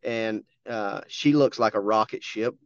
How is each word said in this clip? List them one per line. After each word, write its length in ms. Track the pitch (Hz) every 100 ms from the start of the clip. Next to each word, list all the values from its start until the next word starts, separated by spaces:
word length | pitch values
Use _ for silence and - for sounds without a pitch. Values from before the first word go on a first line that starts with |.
and, 400 | 120 117 110 107 - _ -
uh, 340 | 113 101 - -
she 260 | - 147
looks 260 | 147 139 -
like 140 | 110
a 60 | 104
rocket 440 | 101 110 107 -
ship. 320 | - 107 117 -